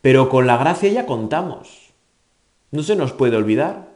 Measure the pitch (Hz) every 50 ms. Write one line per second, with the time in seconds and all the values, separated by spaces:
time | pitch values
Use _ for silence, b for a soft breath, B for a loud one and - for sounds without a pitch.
0 | _ 135 131 135 131 127 131 131 127 123 120 120 135 156 175 170 - 202 202 247
1 | 247 - 131 113 110 107 139 156 185 180 127 - - - - _ _ _ _ _
2 | _ _ _ _ _ _ _ _ _ _ _ _ _ _ - 147 151 151 214 196
3 | 151 131 127 - 139 123 117 110 107 107 107 117 147 170 - - - - -